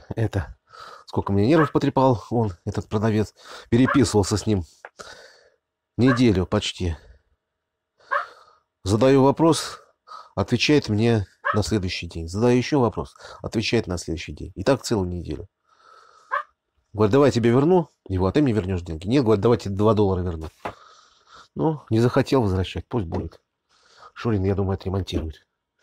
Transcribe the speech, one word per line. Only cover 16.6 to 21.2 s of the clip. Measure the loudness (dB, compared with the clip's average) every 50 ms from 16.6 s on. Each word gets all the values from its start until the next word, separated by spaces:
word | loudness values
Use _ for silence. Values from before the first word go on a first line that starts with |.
| _ _ _ _ _ _ -2
Говорит, | 0 2 4
давай | 4 4 4 4
я | 4
тебе | 2 2 2
верну | 4 4 4 4 4 2 2 0 _ _ -10
его, | -6 -2 0 0
а | 0 2
ты | 2 2
мне | 2 2
вернёшь | 0 -2 -2 -4 -4 -6
деньги. | -6 -10 -8 -4 -2
Нет, | 0 2 2
говорит, | 2 2 2 4
давай | 2 2 2
тебе | 0 -4 -2
два | 0 2 2 4
доллара | 4 2 2 0 -2 -4
верну. | -4 -6 -8 -10 -12 -14 _ -14 -14 -14 -16 -20 -20 -20 _ _ _ _ _